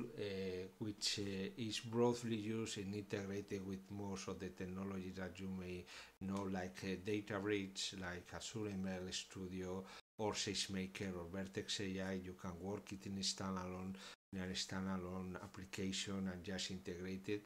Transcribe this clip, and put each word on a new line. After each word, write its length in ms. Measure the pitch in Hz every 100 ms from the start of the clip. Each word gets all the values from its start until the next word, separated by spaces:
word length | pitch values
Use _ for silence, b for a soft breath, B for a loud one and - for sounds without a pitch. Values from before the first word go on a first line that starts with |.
| 120 -
uh, 500 | 104 95 95 90 95 -
which, 400 | 110 104 - -
uh, 300 | 101 95 95 -
is 220 | 110 104
broadly 560 | 120 113 120 120 117 113
used 440 | 104 113 110 110
and 140 | 95
integrated 720 | 104 101 104 98 98 101 101 95
with 140 | 95 -
most 360 | 101 101 95 -
of 120 | 90
the 100 | 92
technologies 640 | - 92 92 98 98 92 95
that 240 | 92 90
you 80 | 95 92
may 280 | 90 90 B B B -
know, 300 | 98 98 95
like, 280 | 95 92 -
uh, 120 | 95 90 98
Databricks, 920 | 107 101 104 101 104 98 95 - 101
like 260 | 90 90 - 85
Azure 320 | - 113 107
M 220 | 95 95
L 180 | 92 92
Studio, 720 | - - 101 92 92 90 95 95 B - -
or 160 | 107
SageMaker, 800 | 98 - 95 - 95 92 - 101 90
or 120 | 82
Vertex 480 | 95 95 - 95 -
A 220 | 98 95
I. 180 | 95 95 90
You 80 |
can 260 | 90 95 85
work 320 | 92 104 -
it 140 | 98 101
in 80 | 98
standalone, 760 | 95 - 95 92 92 92 95 95 B - _
in 80 | 92
a 60 | 92
standalone 920 | 95 - 95 95 95 90 92 92 87
application 880 | 101 - 92 - 95 95 - 98 95
and 100 | 90
just 280 | 90 92 -
integrate 580 | 92 95 87 92 95 95
it. 140 | 104